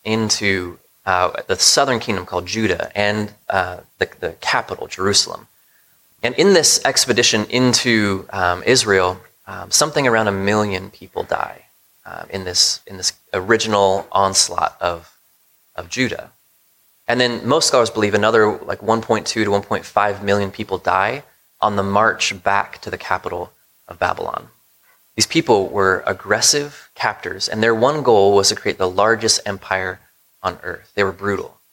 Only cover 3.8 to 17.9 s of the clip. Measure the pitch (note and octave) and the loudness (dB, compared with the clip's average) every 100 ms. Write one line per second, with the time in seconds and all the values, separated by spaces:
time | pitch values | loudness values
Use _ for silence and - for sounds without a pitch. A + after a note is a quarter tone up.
3.8 | - _ F#2 - F2 E2 - B2+ A#2 F#2+ | -18 _ -6 -4 -10 -6 -4 -4 -4 -8
4.8 | - - F#2+ G2+ - G1+ - _ _ _ | -10 -4 0 0 -2 -6 -16 _ _ _
5.8 | _ _ _ _ A#2 B2+ F3+ F#3+ C#3 - | _ _ _ _ -4 2 4 6 4 2
6.8 | C3+ C3+ - A#2 A#2+ A2 G#2 B2 B2+ A2+ | 2 0 2 2 2 0 0 2 2 2
7.8 | B2+ A2+ G#2 F#2+ F#2 G2 F2+ F2+ - B2+ | 2 2 2 -2 -6 -2 0 0 2 2
8.8 | A2 G2 F2+ F#2 - _ - F#2+ F#2+ - | 4 2 2 -2 -10 _ -18 -16 -2 0
9.8 | D3+ D#3 C3+ A2+ G#2+ G2 G2 G#2+ G#2 F#2 | 0 0 2 2 2 0 0 0 0 -4
10.8 | F#2+ - - - - - - - _ _ | -8 -16 -14 -10 -4 -4 -4 -10 _ _
11.8 | _ _ - F2 E2 F#2+ F#2 F2+ - - | _ _ -18 -16 -12 -10 -4 0 0 -2
12.8 | - F#2+ F2+ - _ F#2+ F#2 A2+ A2 G#2 | -10 -8 -8 -8 _ -6 2 2 2 4
13.8 | G2 F#2+ - F#2+ G2 F#2+ - F2 E2+ - | 4 2 0 0 2 2 0 0 -4 -2
14.8 | F2+ E2+ E2 _ _ _ _ _ _ - | -4 -4 -10 _ _ _ _ _ _ -16
15.8 | F2 B2 B2+ - - _ _ _ _ _ | -10 -4 -4 -4 -12 _ _ _ _ _
16.8 | _ _ - A#2+ B2 A#2 A2+ D3+ - C3 | _ _ -4 0 0 -2 0 0 2 2
17.8 | A#2 | 2